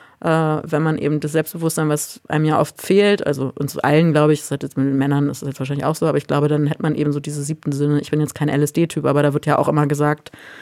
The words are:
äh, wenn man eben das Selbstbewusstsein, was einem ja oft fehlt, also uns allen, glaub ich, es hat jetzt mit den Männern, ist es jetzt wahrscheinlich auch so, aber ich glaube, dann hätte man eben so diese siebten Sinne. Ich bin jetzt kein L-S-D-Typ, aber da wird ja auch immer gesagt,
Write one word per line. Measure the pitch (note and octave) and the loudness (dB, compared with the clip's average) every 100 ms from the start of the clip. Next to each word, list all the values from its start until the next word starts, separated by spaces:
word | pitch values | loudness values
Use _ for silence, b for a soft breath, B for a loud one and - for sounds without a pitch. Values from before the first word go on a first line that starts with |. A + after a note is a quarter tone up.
| B B | B B
äh, | E3 | 0
wenn | D#3+ D#3+ D#3 D#3+ D#3 | 2 2 0 -2 -2
man | D#3+ D#3 | 0 0
eben | D3 D3+ | 0 -2
das | D3+ | -2
Selbstbewusstsein, | D#3 D#3 F3 E3 D#3+ D#3 | -2 -2 -4 -2 0 0
was | D3+ - - - | 0 -4 -12 -4
einem | D3+ D#3 | 0 2
ja | D3+ | 2
oft | D3+ - | 0 -2
fehlt, | - G3 G3+ G3+ - | 0 2 4 2 0
also | C3+ C3 - | -2 -4 -4
uns | C#3+ - | -6 -2
allen, | B2 D3+ E3+ | 2 4 4
glaub | D3+ D3+ | 4 4
ich, | D3+ | 2
es | - | -2
hat | C#3 | -6
jetzt | C#3 - | -6 -2
mit | C3+ | 0
den | C3+ | 2
Männern, | C#3 C#3+ C#3+ | 2 2 0
ist | C#3 | -2
es | C#3 | -8
jetzt | C3 | -8
wahrscheinlich | C3+ C#3+ C#3 | -6 -2 -2
auch | D#3+ | 0
so, | E3 | 0
aber | D3 | 0
ich | - | 0
glaube, | C#3+ D3 | 0 2
dann | D3+ D3 | 2 0
hätte | D3 | 0
man | D#3 D3+ | -2 -2
eben | D3 | -2
so | D3 | -2
diese | D3 D3 | -6 -8
siebten | C#3+ D#3 - | -6 -6 -4
Sinne. | C#3+ D3 D3 | -2 0 0
Ich | - | 0
bin | D3+ | -2
jetzt | D3 - | -2 -2
kein | D3 | -2
L-S-D-Typ, | C#3 D3 - E3+ - C#3 | 0 0 0 0 0 0
aber | C#3+ | 2
da | D3 | 2
wird | C#3+ - | 0 0
ja | C3+ | 0
auch | D3 | 2
immer | D3+ D3 | 2 0
gesagt, | D3 D3 D3+ - B B B | 0 0 -2 -8 B B B